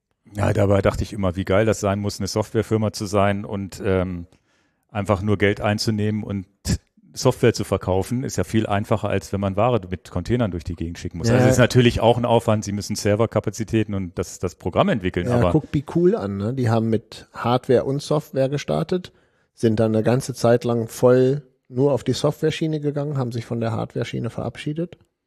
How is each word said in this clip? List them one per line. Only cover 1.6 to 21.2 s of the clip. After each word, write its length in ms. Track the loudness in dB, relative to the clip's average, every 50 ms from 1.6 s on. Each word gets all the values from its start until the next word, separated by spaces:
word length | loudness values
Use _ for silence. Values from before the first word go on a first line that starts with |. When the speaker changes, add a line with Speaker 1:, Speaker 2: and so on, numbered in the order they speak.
| 4
Speaker 1:
das 120 | 2 0 0
sein 200 | 0 -2 0 0
muss, 200 | -2 -6 -6 -6
eine 80 | -6
Softwarefirma 640 | -4 -2 -2 -2 -2 -2 -2 0 0 0 0 0 0
zu 140 | -2 -4 -6
sein 400 | 0 2 2 2 2 2 -2 -4
und, 340 | -8 -8 -8 -8 -8 -8 -6 -2
ähm, 400 | 0 0 0 0 -2 -4 -8 -10 -14 _ _ _ _ _ _ _ _ _ _ _ _
einfach 320 | -6 -4 0 0 0 0
nur 160 | 2 0 0
Geld 240 | 2 2 2 2 2
einzunehmen 640 | 0 -2 0 0 0 -2 -2 0 0 -2 -2 -4 -4
und 240 | -6 -6 -8 -8 _ _ _ -4 -4 -4 -4 _ _ _ _ _ _ -6
Software 400 | 0 2 2 2 4 4 2 2
zu 100 | 2 -2
verkaufen, 600 | -2 -2 -2 0 0 0 0 0 -2 -4 -4 -4
ist 120 | -4 -4
ja 80 | -4 -4
viel 240 | 0 0 0 0
einfacher, 420 | 0 0 -2 0 0 -2 0 0 -2
als 240 | -2 -2 -4 -4 -4
wenn 60 | -2
man 160 | -2 -2 0
Ware 260 | 0 2 2 2 0 -2 -4
mit 220 | -10 -10 -10 -8
Containern 400 | -8 -6 -4 -2 -2 0 0 -2
durch 120 | -4 -6 -8
die 120 | -8 -8
Gegend 240 | -8 -8 -8 -8 -10
schicken 180 | -10 -10 -8
muss. 120 | -4 0 2
Speaker 2:
Ja. 60 | 2
Speaker 1:
Also 120 | 4 4
es 60 | 4 6
ist 40 |
natürlich 420 | 6 4 6 6 6 6 4 4 4
auch 180 | 4 4 4
ein 80 | 4 2
Aufwand, 380 | 2 2 2 4 2 0 0 0
sie 100 | -4 -6
müssen 220 | -6 -4 -6 -6
Serverkapazitäten 1000 | -2 0 2 2 2 2 2 0 -2 -2 -2 -6 -6 -6 0 0 0 0 0 -2
und 240 | -4 -6 -6 -6 -6
das, 180 | -8 -8 -8
das 160 | -8 -8 -8 -8
Programm 340 | _ -8 -2 0 2 2 2
entwickeln, 380 | 2 0 -2 -2 -2 -2 -2
Speaker 2:
Ja, 100 | 0 2
Speaker 1:
aber 140 | 2 4 4
Speaker 2:
guck, 200 | 2 0 0 -2
Be 100 | -6 -6 -4 -2 0
Cool 200 | 2 2 2 2
an, 220 | 0 -2 -4 -4
ne? 160 | -4 -4 -4 -2
Die 160 | -2 0 2
haben 200 | 2 2 2 2
mit 380 | 0 -2 -2 -6 -20 -20 -20 _ -10
Hardware 520 | -4 -2 0 0 0 2 2 2 2 2
und 160 | 0 -4 -4 -2
Software 460 | -2 -2 -2 -2 -4 -2 -2 -2 0
gestartet, 640 | -2 -4 -4 -2 -2 -2 -2 -2 -4 -4 -6 -8 _ _ _ _ _ _ _ _ _
sind 240 | 0 2 2 4 4
dann 160 | 2 2 2
eine 80 | 2 2
ganze 300 | 2 2 0 0 -4 -6
Zeit 280 | 0 2 4 4 4 2
lang 260 | 0 -2 -2 -2 -4
voll 520 | -2 2 4 6 6 6